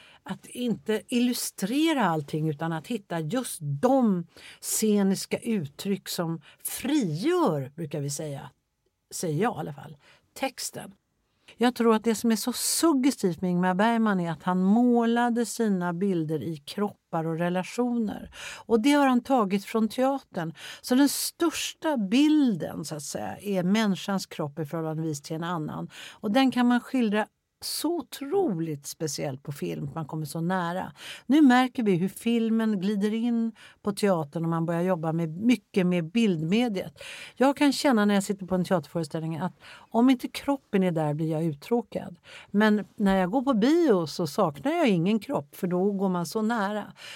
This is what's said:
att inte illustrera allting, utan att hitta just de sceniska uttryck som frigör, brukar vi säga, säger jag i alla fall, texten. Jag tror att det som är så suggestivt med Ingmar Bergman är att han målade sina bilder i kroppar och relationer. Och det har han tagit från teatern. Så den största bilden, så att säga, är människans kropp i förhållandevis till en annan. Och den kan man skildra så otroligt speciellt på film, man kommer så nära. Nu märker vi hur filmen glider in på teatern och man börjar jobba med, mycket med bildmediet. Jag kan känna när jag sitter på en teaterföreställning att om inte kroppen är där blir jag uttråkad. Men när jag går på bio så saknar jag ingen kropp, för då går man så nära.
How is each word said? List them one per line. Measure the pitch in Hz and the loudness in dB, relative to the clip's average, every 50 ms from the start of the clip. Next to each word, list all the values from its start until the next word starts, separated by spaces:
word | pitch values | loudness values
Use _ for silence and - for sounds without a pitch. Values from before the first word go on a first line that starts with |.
| - - - _ | -20 -20 -20 _
att | - - 196 196 - | -14 -12 -12 -12 -14
inte | - - 247 247 240 202 - - - 214 208 - - | -12 -8 -4 -4 -4 -4 -4 -4 -4 -4 -4 -4 -2
illustrera | 254 240 247 247 233 - - - - - 190 185 247 294 311 330 311 277 214 | 0 2 2 2 0 -2 -6 -8 -6 -6 -4 -2 0 0 2 2 2 2 2
allting, | 175 160 156 143 - - 156 156 160 | 2 2 0 -2 -4 -4 -2 -2 -2
utan | 147 143 165 165 | -2 -4 -4 -4
att | 165 160 156 | -4 -6 -6
hitta | - 247 208 - - 175 165 | -6 -6 -6 -6 -6 -6 -6
just | 160 151 214 262 240 - - - | -4 -4 -4 -4 -4 -6 -8 -8
de | 156 143 143 139 - 247 269 269 240 214 190 175 170 - _ - - - - - | -6 -6 -2 0 2 4 4 4 4 4 2 0 -2 -8 _ -20 -20 -20 -18 -12
sceniska | - - - - 220 214 208 202 196 196 190 - - - 208 185 | -8 -6 -2 0 2 2 4 4 4 2 2 0 -2 -4 -6 -4
uttryck | - 240 226 202 151 139 - - - 196 202 196 - - | -2 -2 -2 -2 -4 -6 -10 -8 -4 -4 -4 -4 -4 -6
som | - - 175 160 165 160 - - - _ - | -6 -4 -4 -4 -4 -6 -8 -16 -18 _ -12
frigör, | - - - - 254 294 302 233 170 147 160 214 320 359 359 320 233 160 143 131 - - | -10 -8 -6 -2 0 0 2 2 0 -2 -2 0 0 2 2 2 2 0 0 -4 -6 -8
brukar | - 170 143 - 151 | -10 -10 -8 -6 -6
vi | 139 143 | -6 -6
säga, | 143 - 160 151 139 131 - 135 - _ _ _ _ _ _ _ _ _ _ - | -6 -6 -8 -8 -10 -12 -14 -16 -20 _ _ _ _ _ _ _ _ _ _ -14
säger | - - - 160 151 151 | -10 -6 -4 -2 0 0
jag | 208 240 196 | 0 -2 -2
i | - | -4
alla | 170 165 | -8 -10
fall, | 143 139 - - 156 - _ - - _ _ _ - | -10 -12 -16 -18 -20 -20 _ -20 -20 _ _ _ -8
texten. | - 269 269 - - - - - - - 190 - _ _ _ _ _ _ _ _ _ _ - - - | -6 -6 -6 -6 -8 -10 -10 -10 -12 -14 -16 -18 _ _ _ _ _ _ _ _ _ _ -16 -4 0
Jag | 226 247 247 | 0 0 2
tror | - 226 233 220 | 2 4 4 4
att | 220 208 | 4 2
det | 233 220 | 0 0
som | 208 - 233 | 0 2 0
är | 226 | 0
så | 208 - 254 | 0 0 -4
suggestivt | 233 - - - - - 320 330 311 269 247 285 240 - - 185 165 - | -4 -4 -2 -2 0 2 4 4 4 4 2 2 2 2 0 -2 0 0
med | - 180 | 0 0
Ingmar | 180 175 180 185 185 | 2 2 2 2 2
Bergman | 180 208 233 233 226 220 214 196 185 | 2 2 2 2 2 2 2 2 0
är | 170 165 | 0 -2
att | 160 - | -4 -4
han | - 185 185 185 | -2 0 0 2
målade | 185 190 208 233 247 247 240 240 233 233 233 240 240 240 233 240 233 | 4 4 6 6 6 4 4 4 4 2 2 2 2 2 0 0 -2
sina | - - - 233 214 196 180 175 175 | -2 -2 -2 0 0 0 0 -2 -2
bilder | 170 170 196 202 185 170 160 151 160 151 | -2 0 0 0 0 0 0 -2 -4 -4
i | - 165 160 | -4 -6 -8
kroppar | 147 - - - - 208 196 - _ _ _ - 160 160 | -8 -12 -10 -6 -4 -4 -4 -6 _ _ _ -4 -4 -2
och | 165 165 160 | -2 -2 -2
relationer. | 175 175 180 185 175 - - - 247 247 240 233 220 196 - - - - - - - - - - - | -2 -2 -2 -2 -4 -4 -4 -2 -2 0 0 -2 -2 -2 -4 -8 -12 -16 -16 -16 -16 -14 -16 -14 -2
Och | - 226 233 | 0 2 4
det | 214 285 | 4 6
har | 294 294 285 | 6 6 6
han | 262 254 240 | 4 4 2
tagit | 240 - 269 254 208 185 202 202 196 | 2 2 2 2 2 2 0 -2 -2
från | - - 226 220 214 | -2 0 0 0 0
teatern. | - - 254 269 277 262 - _ - 185 165 165 160 - - - - - | 0 0 0 0 0 -2 -6 _ -8 -6 -6 -6 -8 -12 -14 -16 -16 -10
Så | - - 254 | -2 2 4
den | 254 285 269 | 6 6 4
största | - - - - - - 330 320 - - - - - _ - 320 302 | 2 0 -6 -6 -4 -2 -2 0 0 -2 -6 -8 -8 _ -4 -2 0
bilden, | 240 202 185 220 262 294 311 311 302 277 247 202 151 - - - 175 165 | 0 0 2 4 4 4 6 6 4 4 2 2 0 -4 -6 -8 -8 -10
så | - 160 | -8 -10
att | 151 | -10
säga, | 143 - - - 107 92 104 - | -8 -8 -8 -8 -8 -8 -10 -8
är | 185 208 196 185 | -6 -2 -2 0
människans | 175 180 202 226 226 202 185 165 - - 196 185 - | 2 2 2 2 2 2 0 -2 -2 -4 -4 -4 -4
kropp | - - - 160 143 143 - | -6 -6 -6 -6 -6 -6 -8
i | 156 | -6
förhållandevis | 143 - 165 160 160 156 156 160 160 151 147 | -6 -4 -4 -4 -4 -4 -4 -4 -4 -6 -6
till | - - 165 | -8 -8 -8
en | 156 165 | -6 -4
annan. | 170 180 165 151 151 - - 170 170 - - - - | -4 -4 -4 -6 -6 -8 -8 -10 -12 -12 -16 -18 -18
Och | - - - 214 | -14 -8 -4 0
den | 202 269 269 262 | 2 4 4 4
kan | 240 247 247 | 4 4 4
man | 240 247 240 | 4 4 2
skildra | 240 - - 262 233 214 196 214 - - _ _ _ _ _ _ | 0 0 0 0 2 2 2 0 -2 -4 _ _ _ _ _ _
så | - - - - - 302 349 339 | -10 -8 -6 -4 -2 -2 -2 -4
otroligt | 247 - - - 269 277 330 403 381 285 190 160 165 160 151 143 - | -6 -8 -12 -14 -6 -2 0 0 2 0 0 -2 -2 -4 -6 -6 -10
speciellt | - - - 165 156 - - 156 147 131 135 | -12 -8 -6 -6 -6 -4 -4 -4 -6 -6 -8
på | - - | -10 -12
film, | 143 - 180 175 160 156 156 143 139 | -10 -8 -6 -6 -6 -6 -8 -8 -8
man | 165 156 | -8 -8
kommer | - - 156 156 | -6 -6 -8 -8
så | 147 - 170 | -6 -6 -4
nära. | 165 175 190 185 175 170 175 185 - - - - - - - - - | -2 -2 0 0 -2 -2 -4 -6 -8 -10 -12 -16 -18 -16 -18 -8 -2
Nu | - 254 320 | 2 6 8
märker | 302 262 247 247 262 247 - - | 8 8 8 6 4 2 0 0
vi | 226 208 185 | 0 2 2
hur | 160 185 190 | 2 0 -2
filmen | - - - 233 233 233 226 226 226 226 220 220 214 190 | -4 -4 -2 0 2 2 2 2 2 2 2 0 0 0
glider | 175 202 214 196 202 214 214 | 0 0 0 0 0 0 0
in | 226 226 240 233 233 226 226 - - - - - _ | 0 0 0 0 0 0 -2 -4 -10 -18 -20 -20 _
på | - 208 | -6 -4
teatern | 202 - - 202 185 165 156 143 - 170 165 | -2 0 2 2 2 2 -2 -4 -4 -4 -2
och | 165 | 0
man | 165 165 165 | 0 0 0
börjar | 160 170 170 | 0 0 0
jobba | 175 185 185 165 160 160 | 0 0 0 0 -2 -2
med, | 160 165 170 156 156 | -2 -2 -2 -4 -4
mycket | 175 214 240 247 202 - _ - 202 180 | -2 0 2 2 0 -2 _ 0 0 2
med | 180 180 175 165 156 | 2 2 0 -2 0
bildmediet. | - 233 233 208 180 151 160 160 196 226 247 240 196 185 - 160 - - - - - - - - - | 0 2 2 2 2 0 0 0 2 2 2 0 -2 -4 -6 -8 -12 -16 -18 -18 -16 -16 -18 -10 -2
Jag | - 240 277 269 | 2 2 2 4
kan | - 294 285 | 4 2 2
känna | 254 - - 294 247 214 208 | 2 2 4 4 4 4 4
när | 208 202 | 4 4
jag | 196 | 2
sitter | 196 - 208 196 185 | 2 -2 -4 -6 -4
på | 170 190 | -2 -2
en | 185 175 | 0 0
teaterföreställning | - 190 175 143 - - 170 160 151 - 165 160 160 165 | 2 0 0 -2 -2 -6 -6 -4 -4 -6 -6 -6 -6 -4
att | 160 180 175 - _ - - - - - _ | -4 -6 -6 -6 _ -20 -20 -20 -20 -10 _
om | - 226 240 262 | 2 4 4 4
inte | 262 254 - 262 | 4 2 0 -6
kroppen | - - - - 277 277 _ _ - 196 | -10 -6 -4 -4 -4 -4 _ _ 0 2
är | 190 180 | 2 2
där | 165 160 156 151 151 | 2 0 0 0 0
blir | 151 165 156 | -2 -2 -2
jag | 160 156 165 | 0 0 -2
uttråkad. | 165 147 143 - - 233 240 - _ - - - - - - _ - - - - - | -2 -4 -6 -4 -2 -2 -2 -2 _ -8 -10 -10 -10 -14 -18 _ -20 -20 -20 -10 -2
Men | - 202 220 214 208 208 190 - _ | 0 2 4 4 4 2 -2 -6 _
när | - 208 196 196 | 0 2 2 4
jag | 190 185 175 | 2 2 2
går | 202 277 | 0 0
på | 240 269 269 | 0 2 2
bio | 202 208 269 320 349 339 294 208 180 165 | 4 4 4 4 6 6 6 4 4 2
så | 151 - - 175 | -2 -4 -4 -4
saknar | 151 - - 196 160 143 - - 269 | -2 0 0 0 0 0 -2 -4 -2
jag | 330 349 330 240 | 0 2 2 2
ingen | 196 165 160 196 220 220 | 4 2 2 2 0 0
kropp, | - - 277 165 139 _ - | -2 -4 -4 -4 -4 _ -8
för | - - | -6 -4
då | 175 175 180 190 208 | -2 0 0 0 0
går | 202 190 196 190 | 0 0 0 0
man | 180 175 175 | 0 -2 -4
så | 170 - 220 | -4 -2 -2
nära. | 214 214 240 226 196 202 214 208 202 - - - - - - | -2 0 0 -2 -2 -2 -4 -6 -8 -10 -16 -20 -20 -18 -18